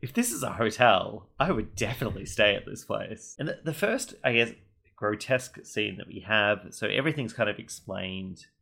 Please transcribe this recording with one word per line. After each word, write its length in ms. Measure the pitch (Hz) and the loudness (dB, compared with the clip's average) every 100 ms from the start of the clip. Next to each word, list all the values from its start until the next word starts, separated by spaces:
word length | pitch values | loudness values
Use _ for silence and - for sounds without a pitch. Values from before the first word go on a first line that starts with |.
if 120 | 131 | -4
this 200 | - 247 | -2 -2
is 100 | - | -2
a 100 | 120 | -4
hotel, 760 | 95 113 - 123 95 95 107 - - | 0 -2 6 6 6 2 -8 -16 -2
I 140 | 156 | 0
would 220 | 117 107 | 0 -2
definitely 520 | - 107 123 110 92 101 | -4 -4 -2 -4 -4 -8
stay 280 | - 104 | 4 6
at 100 | 101 - | 6 -2
this 180 | 101 | -14
place. 500 | - - 98 110 - - | -4 -4 -4 -10 -14 -8
And 100 | 147 | -6
the, 100 | - | -4
the 100 | 160 | -6
first, 400 | 151 208 247 - - | -2 0 -2 -6 -2
I 80 | 127 | 2
guess, 180 | 117 117 - - _ _ | 4 2 0 -20 _ _
grotesque 640 | - 104 104 - 131 - - | -4 -2 -2 0 0 0 -16
scene 320 | - - 107 95 | -8 -4 -4 -4
that 80 | - | -12
we 140 | - 98 | -14 0
have, 420 | 107 104 104 - | 4 4 2 -2
so 160 | - 107 | -6 -2
everything's 460 | 104 147 151 117 | 0 0 -2 -4
kind 160 | - 107 | 0 0
of 100 | 104 | 0
explained 840 | - - - 95 92 95 95 92 - _ | -10 -16 -10 -8 -6 -8 -10 -12 -18 _